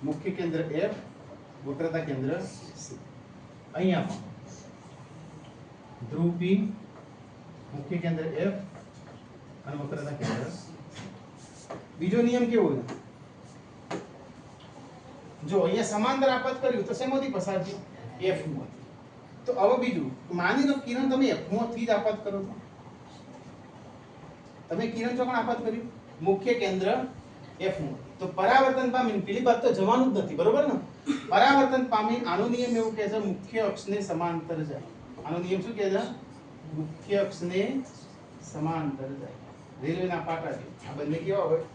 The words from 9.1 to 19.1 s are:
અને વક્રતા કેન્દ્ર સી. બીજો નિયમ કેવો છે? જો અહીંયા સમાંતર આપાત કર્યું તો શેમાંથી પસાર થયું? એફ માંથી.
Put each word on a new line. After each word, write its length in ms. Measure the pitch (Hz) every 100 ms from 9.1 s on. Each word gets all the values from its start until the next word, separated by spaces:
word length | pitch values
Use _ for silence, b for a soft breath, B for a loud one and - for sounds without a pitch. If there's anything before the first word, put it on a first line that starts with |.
| - - - - - -
અને 100 | 147
વક્રતા 340 | 139 147 143 131
કેન્દ્ર 320 | 120 113 156
સી. 240 | 175 - - - - - - - - - - - - - -
બીજો 220 | 175 226
નિયમ 280 | 240 247 233
કેવો 200 | 226 175
છે? 140 | 131 117 - - - - - - - - - - - - - - - - - - - - - - - - - 143
જો 160 | 190
અહીંયા 280 | 190 202 226
સમાંતર 360 | 208 233 269 269
આપાત 320 | 247 262 254
કર્યું 240 | 262 220 190
તો 80 |
શેમાંથી 400 | 233 262 269 277 196
પસાર 260 | 185 190
થયું? 180 | 170 202 - - - -
એફ 220 | 185 170 160
માંથી. 380 | 131 123 - - - -